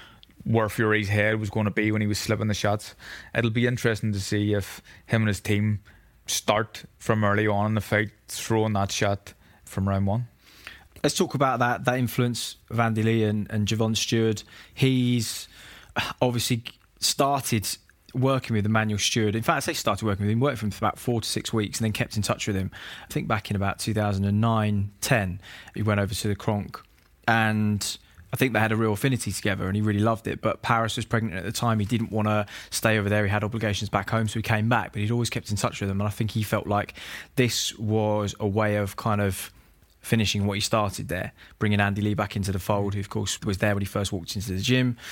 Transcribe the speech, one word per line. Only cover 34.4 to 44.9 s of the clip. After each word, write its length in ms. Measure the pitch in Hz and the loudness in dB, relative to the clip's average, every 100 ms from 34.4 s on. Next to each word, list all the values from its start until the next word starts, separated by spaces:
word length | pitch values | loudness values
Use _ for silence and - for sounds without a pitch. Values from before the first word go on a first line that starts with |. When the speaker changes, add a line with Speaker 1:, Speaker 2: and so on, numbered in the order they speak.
Speaker 2:
came 260 | 107 110 110 | 0 0 2
back, 240 | 120 - | 0 0
but 80 | - | -4
he'd 80 | 104 | -2
always 180 | 120 117 | 0 -2
kept 200 | - - | -4 -4
in 60 | 107 | -2
touch 240 | 113 - | -2 -2
with 80 | 101 | -4
them. 120 | 98 | -2
And 80 | 104 | -2
I 20 | |
think 220 | - 110 | -2 -2
he 100 | 113 | -2
felt 240 | 107 107 - | 0 -2 0
like 280 | 101 - - - - - - | 0 -2 -8 -14 -14 -10 0
this 400 | 123 - - - | 0 0 -4 -4
was 560 | 107 110 107 104 104 - | 0 2 2 2 -2 -2
a 60 | 107 | 0
way 300 | 101 107 104 | 2 2 2
of 200 | 101 - | -2 -2
kind 240 | 113 104 | -2 2
of 320 | 101 95 - - - _ _ _ | 2 -2 -8 -16 -20 _ _ _
finishing 460 | - 113 101 104 101 | 0 2 2 2 0
what 80 | |
he 60 | 98 | 0
started 480 | - 113 104 90 104 | 0 2 0 -2 -6
there, 240 | 87 - - - - | -6 -6 -12 -18 -2
bringing 220 | 104 104 | 2 4
Andy 200 | 101 101 | 2 2
Lee 120 | 104 | 0
back 220 | 104 104 107 | 0 0 0
into 160 | 95 | -2
the 60 | 95 | -2
fold, 360 | - 104 101 | 0 0 0
who, 60 | 101 | -4
of 100 | 95 | -4
course, 300 | 110 101 - | -4 -4 -4
was 160 | 107 95 | -4 0
there 160 | 107 | 0
when 80 | 101 | 0
he 40 | 98 | -2
first 260 | - 101 | -4 -2
walked 240 | 98 82 107 | -4 -8 -8
into 160 | 98 | -6
the 80 | 92 | -4
gym. 360 | 110 127 127 | 0 2 2